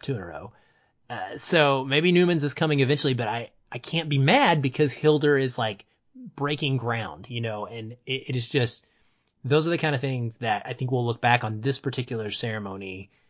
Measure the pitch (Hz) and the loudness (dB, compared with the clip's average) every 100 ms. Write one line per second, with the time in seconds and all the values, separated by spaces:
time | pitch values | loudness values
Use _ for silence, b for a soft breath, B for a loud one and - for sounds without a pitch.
0 | - 113 87 76 - - _ _ _ _ | -8 -8 -8 -12 -14 -20 _ _ _ _
1 | - - 95 120 - 170 143 135 135 143 | -14 -10 -10 -10 2 4 6 4 2 2
2 | 175 175 175 165 143 - 160 143 131 147 | 6 6 6 2 0 0 2 4 4 2
3 | 143 123 107 117 117 _ _ 127 - 165 | 2 0 -2 -4 -8 _ _ -14 -6 -6
4 | 160 139 139 262 233 156 135 139 147 - | 0 2 4 6 6 4 0 2 0 2
5 | 151 151 147 139 131 123 110 101 _ _ | 2 4 4 2 0 -2 -4 -4 _ _
6 | _ 254 240 - 143 147 143 131 120 113 | _ -20 -18 -6 -4 -2 0 0 0 -4
7 | 98 76 107 120 113 107 101 113 110 - | -6 -10 -10 -6 -4 -6 -8 -10 -12 -14
8 | - 131 - 127 117 143 117 - _ _ | -8 -8 -4 -4 -2 0 0 -4 _ _
9 | _ _ _ _ 123 151 165 170 160 139 | _ _ _ _ 0 2 2 0 0 0
10 | 135 127 117 - 113 104 - 123 127 131 | -2 -2 -4 -4 -2 -2 -4 -6 -2 0
11 | 117 113 120 120 110 110 131 135 135 127 | 0 0 4 4 2 -4 -4 -4 -4 -6
12 | 117 113 104 - 117 110 98 98 95 95 | -6 -6 -4 -4 -4 -6 -8 -10 -10 -12
13 | 98 _ | -16 _